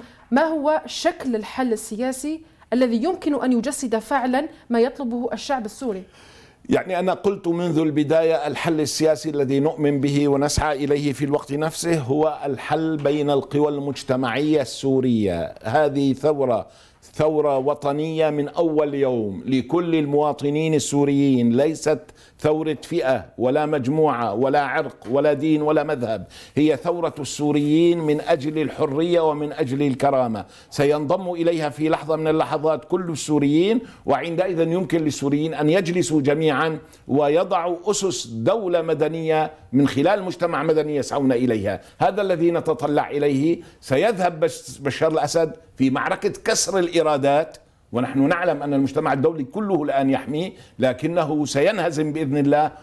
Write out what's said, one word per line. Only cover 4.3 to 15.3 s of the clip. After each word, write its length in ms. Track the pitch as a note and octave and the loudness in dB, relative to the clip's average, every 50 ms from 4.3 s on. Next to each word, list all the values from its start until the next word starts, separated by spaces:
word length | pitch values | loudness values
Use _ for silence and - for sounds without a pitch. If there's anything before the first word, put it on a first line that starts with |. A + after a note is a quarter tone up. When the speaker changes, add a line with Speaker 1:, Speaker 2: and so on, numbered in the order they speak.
| B3 C#4 D4+ D#4 - - - - | 0 -2 -2 -4 -10 -14 -8 -2
Speaker 1:
ما 100 | A#3+ A#3 | 2 2
يطلبه 480 | A#3 B3+ A#3 - C#4 A#3 A#3+ A#3+ B3 - | 2 2 0 -4 -6 -6 -4 -4 -4 -6
الشعب 320 | - G#3 - - C#4 B3+ G#3 | -6 -6 -4 -4 -4 -4 -4
السوري؟ 380 | G#3+ - - C4+ A#3+ G3 F#3 F#3+ - - - - - - - - - _ _ - - | -8 -10 -8 -8 -6 -6 -8 -10 -16 -20 -20 -20 -20 -20 -20 -20 -20 _ _ -4 0
Speaker 2:
يعني 300 | - B2+ B2 F#3 F#3 F3 | 0 0 0 0 -2 0
أنا 160 | F3+ F#3 E3+ | 0 0 -2
قلت 340 | - - G3+ G3+ - - F3 | 0 0 -2 -2 -2 -2 -2
منذ 300 | E3+ E3+ F3+ F3 D#3 D#3 | -2 0 0 0 2 2
البداية: 680 | E3 D#3 C#3+ D3+ D3+ C3+ D#3+ E3 E3 E3 D#3+ C#3+ D3 | 2 2 2 0 2 2 4 4 4 4 2 2 0
الحل 340 | D3 C3 - - F3 E3 D#3 | -2 -4 -4 -2 -2 0 0
السياسي 500 | D3+ C3 - - D#3 D#3 D#3 - - D#3+ | 0 -2 0 0 2 2 2 2 -2 -4
الذي 300 | D3 C#3+ C#3 B2+ C#3 C#3 | -2 -2 0 2 2 2
نؤمن 400 | C#3 D#3 E3 - D3+ C#3+ C#3+ C#3 | 2 0 0 0 0 0 0 2
به 280 | C3 C#3+ C#3+ C#3+ D3 C#3+ | 0 2 2 2 2 2
ونسعى 560 | C#3 C3+ C#3+ D3 - - C#3+ D#3 D3 C3+ C#3+ | 2 2 2 0 0 0 0 0 0 -2 0
إليه 280 | C3+ D3 D3 D3 C#3+ | 0 0 0 0 -2
في 120 | C3 - D3 | -2 -2 -2
الوقت 280 | C#3 C#3+ C#3+ - - | -2 -2 -2 -2 -4
نفسه 460 | C#3 D3 D#3 C3+ - - D#3+ E3+ E3+ D#3+ | -4 -4 -4 -4 -4 -4 -2 -2 0 0
هو 400 | B2+ A#2 D#3+ D3+ D3+ D#3 D3 C3+ - | 0 0 0 2 2 0 0 -2 -4
الحل 520 | C#3+ C3 A#2 - - D3+ D#3+ D#3+ D#3+ D#3+ | -6 -6 -4 -4 -2 -2 0 0 -2 -2
بين 340 | D3 C#3+ C#3 D3 D3+ C#3+ D3 | 0 0 0 0 0 0 2
القوى 380 | C#3+ C#3 C3 - - C#3+ D3+ D3 | 0 0 0 0 0 0 0 0
المجتمعية 920 | D3 C#3+ C#3 C#3+ C3+ - - - C3 B2+ C3+ A#2+ A2+ C3+ D3+ D3+ D#3 D3 | 0 -2 -6 -6 -8 -8 -4 -2 -2 -2 0 -2 -2 -2 0 2 2 2
السورية. 920 | C3 - - - - C3+ C3+ C3 C3 B2+ A#2+ A2 G#2 F#2+ | 0 -2 -6 -4 -2 0 2 2 2 2 2 2 2 0